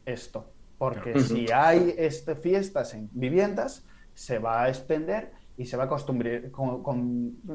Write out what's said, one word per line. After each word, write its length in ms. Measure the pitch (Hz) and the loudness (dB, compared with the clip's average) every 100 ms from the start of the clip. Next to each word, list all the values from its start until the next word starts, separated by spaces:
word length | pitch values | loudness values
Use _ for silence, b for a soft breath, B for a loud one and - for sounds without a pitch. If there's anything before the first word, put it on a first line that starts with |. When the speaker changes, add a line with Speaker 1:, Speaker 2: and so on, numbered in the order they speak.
| - | -8
Speaker 1:
esto. 460 | 120 - 110 - - - - | -8 -8 -12 -12 -20 -14 -4
Porque 360 | 131 117 117 | -2 -2 0
Speaker 2:
Claro. 80 | 135 123 | 2 4
Speaker 1:
si 180 | 117 113 | 2 2
Speaker 2:
Ujú. 80 | 123 | 6
Speaker 1:
hay 400 | 160 170 175 165 | 8 6 6 2
este, 380 | 160 - - 151 | 0 0 -6 -2
fiestas 580 | 170 196 196 143 123 | 2 2 0 -4 -4
en 160 | 113 107 | -6 -8
viviendas, 760 | 120 151 175 202 190 269 - - b b | -2 2 4 4 0 -4 -6 -20 b b
se 240 | - - 117 | -14 -4 -2
va 240 | 113 117 | 0 2
a 60 | 127 | 2
extender 600 | 135 - 156 160 214 214 b b - | 0 -2 -2 0 -4 -4 b b -12
y 80 | 120 | -6
se 100 | 123 | -2
va 100 | 131 | -2
a 40 | |
costumbre-, 600 | 147 143 127 117 117 127 | -2 -2 -2 -2 -4 -6
con-, 320 | 135 131 127 | -4 -4 -4
con-, 540 | 143 123 123 120 120 - 185 | -4 -2 -2 -2 -4 -8 -10